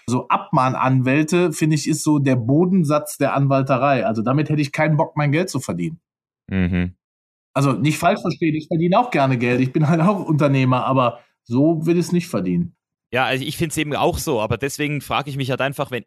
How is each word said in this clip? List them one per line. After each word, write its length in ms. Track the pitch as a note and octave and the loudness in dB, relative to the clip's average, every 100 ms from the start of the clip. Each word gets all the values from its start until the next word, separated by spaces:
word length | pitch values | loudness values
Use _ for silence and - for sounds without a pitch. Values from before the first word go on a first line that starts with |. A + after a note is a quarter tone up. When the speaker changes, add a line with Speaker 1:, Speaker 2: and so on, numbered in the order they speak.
| - | -4
Speaker 1:
so 220 | B2 - | -2 0
Abmahnanwälte, 1300 | G3+ - D3 C3 B2 C3 C3 B2+ C#3+ D#3 F3 F3 | -2 0 0 2 2 2 2 2 2 2 2 0
finde 220 | D3+ D#3+ D#3 | 0 0 0
ich, 120 | - | 0
ist 160 | D3+ | -2
so 160 | - D3+ | 0 2
der 160 | C3+ B2+ | 2 0
Bodensatz 840 | A2+ C#3+ F3+ F#3+ D3 D3+ D3+ - | 2 2 4 2 2 0 -2 -4
der 160 | C3+ A#2+ | -2 0
Anwalterei. 720 | C#3 C#3 C3+ B2+ C#3 C3 A2+ | 2 2 2 2 2 2 0
Also 160 | A2+ | -2
damit 280 | A2 C#3 D3+ | 0 0 0
hätte 120 | D3+ | 0
ich 120 | D3 | -2
keinen 240 | - D#3 D3+ | 0 0 2
Bock, 180 | D#3 - | 0 -2
mein 160 | D3 | 0
Geld 180 | D3 F#3+ | 0 -2
zu 120 | - | -4
verdienen. 400 | - F2 E2+ D#2+ _ _ _ _ - | -6 -6 -6 -8 _ _ _ _ -6
Speaker 2:
Mhm. 460 | F#2+ F2+ F2+ F2+ F2+ _ _ _ _ _ | -2 0 0 -4 -6 _ _ _ _ _
Speaker 1:
Also 180 | - C#3 | -2 0
nicht 260 | A2 C3+ - | 0 0 0
falsch 240 | E3+ A3 | 0 0
verstehen, 340 | F#3+ C#3 E3 D#3 | -2 -2 -2 -2
ich 120 | D3+ | -2
verdiene 320 | E3 F3 G3 | -2 2 2
auch 120 | B3 | 2
gerne 260 | D#3 C3+ C3 | 2 2 2
Geld. 240 | A#2+ B2 | 0 0
Ich 100 | C3 | 0
bin 160 | E3 D3+ | 2 2
halt 140 | E3+ | 4
auch 240 | E3 G3 - | 2 0 0
Unternehmer, 600 | D3+ D3 C3+ B2+ B2+ A2+ | 2 4 4 2 2 0
aber 340 | C3 A#2+ - _ _ | 2 0 -2 _ _
so 420 | - A#2+ D3+ E3 D#3+ | -4 2 2 2 0
will 120 | F3 | 0
ich 100 | E3+ | 0
es 40 | |
nicht 160 | F3 E3+ | -2 -2
verdienen. 480 | G#2+ F2+ F2 F2 _ _ _ - | -4 -2 -2 -4 _ _ _ -6
Speaker 2:
Ja, 100 | A#2+ | -2
also 220 | B2 B2+ C3+ | 0 -2 -4
ich 100 | - | -4
find's 220 | E3 D3 | -4 -2
eben 180 | D3+ B2 | -4 0
auch 220 | A#2 - | 0 0
so, 240 | - B2 | -2 -2
aber 160 | G#2+ A#2 | 0 -2
deswegen 420 | C#3 - D3 D3 | -4 -4 -4 -6
frage 300 | - A2+ C3 | -4 -4 -4
ich 80 | C#3 | -6
mich 120 | C3 | -4
halt 120 | B2+ | -2
einfach, 280 | C3 C3+ C#3 | -2 -4 -6
wenn 140 | B2 | -8